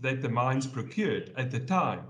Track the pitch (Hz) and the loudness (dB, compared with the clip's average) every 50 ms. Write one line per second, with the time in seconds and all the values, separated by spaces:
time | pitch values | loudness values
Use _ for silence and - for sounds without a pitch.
0 | 123 131 135 131 - 117 113 120 123 131 131 135 135 131 - 127 110 - - 214 | -2 -2 0 0 0 0 2 2 2 4 2 2 0 -2 -4 -4 -6 -4 -2 0
1 | 214 175 110 95 - - - 135 131 127 127 117 - - 190 185 160 123 98 90 | 2 2 2 0 -2 -4 -4 -4 -4 -2 -2 -4 0 2 2 4 4 2 0 -4
2 | - | -6